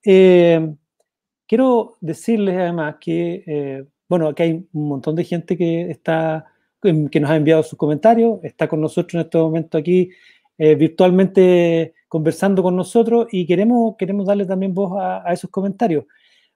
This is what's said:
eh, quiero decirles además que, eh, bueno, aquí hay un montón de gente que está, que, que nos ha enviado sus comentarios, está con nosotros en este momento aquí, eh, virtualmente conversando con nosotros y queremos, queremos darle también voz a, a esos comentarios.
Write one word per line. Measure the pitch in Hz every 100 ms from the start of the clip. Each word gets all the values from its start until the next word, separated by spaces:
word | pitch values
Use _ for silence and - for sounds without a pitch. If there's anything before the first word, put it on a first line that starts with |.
eh, | 202 190 185 180 170 165 160 147 _ _ _ _ _ _ _
quiero | 226 262 240 226 _
decirles | 160 160 - 226 196 180
además | 175 170 151 151
que, | - 165 170 185 170
eh, | 147 139 135 139 _ -
bueno, | 175 156
aquí | 143
hay | 165 165 185
un | 151 147
montón | 139 160 160
de |
gente | 170 170 160 170
que | 170 165 175
está, | 156 - 160 160 156 - _ _ _
que, | 202 156 143
que | 156
nos | 143
ha | 156
enviado | 151 160
sus | 156 -
comentarios, | 151 147 220 233 233 202
está | 151 - 156
con | 160
nosotros | 156 - 175
en | 170
este | 160 170
momento | 160 165 156 160
aquí, | 151 180 180 - _ _ _ -
eh, | 156
virtualmente | 147 156 - 185 180 190 190 185 180 170 165 165 _ _
conversando | 165 156 160 196 190
con | 185 180
nosotros | 180 233 226 233 226
y | 185 170
queremos, | 180 220 240 226 214
queremos | 185 202 190
darle | 208 190
también | 190 190
voz | 185 196 196
a, | 185 185 180
a |
esos | 180 180
comentarios. | 196 196 196 226 156 - _ _ _ _